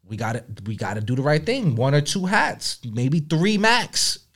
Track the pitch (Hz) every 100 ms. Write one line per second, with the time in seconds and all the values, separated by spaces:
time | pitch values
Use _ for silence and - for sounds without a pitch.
0 | 92 107 113 117 - 104 101 107 107 107
1 | 107 123 139 151 156 269 202 110 131 147
2 | 147 202 185 220 - 107 - - 120 110
3 | 127 165 151 160 185 214 220 240 190 -
4 | - - _